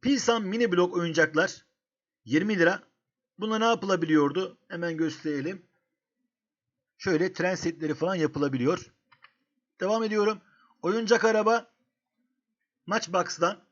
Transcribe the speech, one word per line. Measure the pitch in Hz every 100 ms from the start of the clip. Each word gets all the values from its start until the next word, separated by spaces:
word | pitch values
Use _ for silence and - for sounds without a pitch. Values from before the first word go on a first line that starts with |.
Pilsan | 247 277 233 233
mini | 196 220 233
blok | 175 175
oyuncaklar | 175 170 160 156 151 - - _ _ _ _ _ _ 110
yirmi | 143 202 202
lira. | 170 196 _ _ _ _ _ _
Buna | 214 220
ne | 226
yapılabiliyordu? | 233 196 180 160 156 143 147 190 - _
Hemen | 170 170 160
gösterelim. | 160 - 156 147 147 190 _ _ _ _ _ _ _ _ _ _ _ _ _ _
Şöyle | 190 156 180
tren | 185 180 185
setleri | 165 160 156
falan | 147 170 190
yapılabiliyor. | 156 147 143 131 127 175 - _ _ _ _ _ _ _ _ _
Devam | 185 226
ediyorum. | 220 214 208 208 _ _ _ _
Oyuncak | 170 220 220 233 226
araba | 214 214 233 226 _ _ _ _ _ _ _ _ _ _ _ -
Matchbox'tan. | 214 170 180 175 - 170 208 _